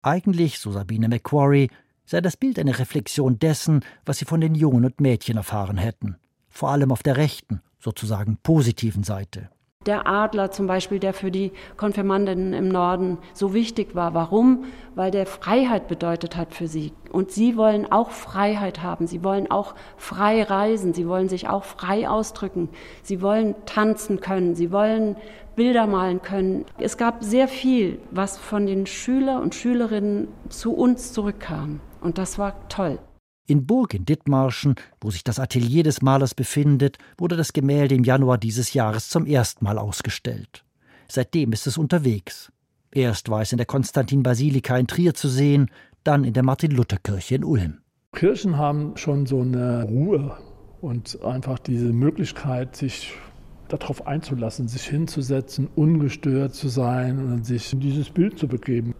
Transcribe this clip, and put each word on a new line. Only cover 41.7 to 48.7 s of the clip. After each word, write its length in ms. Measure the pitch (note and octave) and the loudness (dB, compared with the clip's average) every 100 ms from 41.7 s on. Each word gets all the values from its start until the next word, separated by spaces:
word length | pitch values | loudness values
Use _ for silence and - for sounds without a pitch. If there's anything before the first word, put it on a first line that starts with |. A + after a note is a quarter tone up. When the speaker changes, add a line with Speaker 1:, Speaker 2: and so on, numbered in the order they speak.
| C#3+ | -2
Speaker 1:
unterwegs. 720 | D3+ F3 C3+ G#2 - - - _ _ _ _ | 2 2 2 0 -4 -18 -20 _ _ _ _
Erst 380 | C#3 B2+ G2+ - | 0 0 0 -2
war 140 | G#2+ | -2
es 100 | A2 | 0
in 60 | A#2+ | -2
der 80 | A#2+ | 0
Konstantin-Basilika 1120 | C#3 B2 - A2+ C#3 B2+ A#2 D3 C3+ - B2+ | 0 0 0 2 2 2 2 2 0 0 0
in 120 | B2+ | 0
Trier 260 | - F3 | 2 2
zu 140 | - C#3+ | 2 0
sehen, 420 | C3 C#3+ C#3+ C3 - - _ | 2 4 6 4 0 -20 _
dann 220 | - D3 | 2 2
in 80 | B2+ | 2
der 100 | A#2 | 2
Martin-Luther-Kirche 920 | C3 C3+ E3 C3 A#2 G2 - G2 - C3+ | 2 2 2 2 2 0 -2 -6 -2 -2
in 80 | |
Ulm. 340 | - C3+ E2+ D2+ _ _ _ | 0 0 0 -8 _ _ _
Speaker 3:
Kirchen 440 | - F3+ B3 G3+ D3 | 0 0 2 0 0
haben 400 | D3 | 0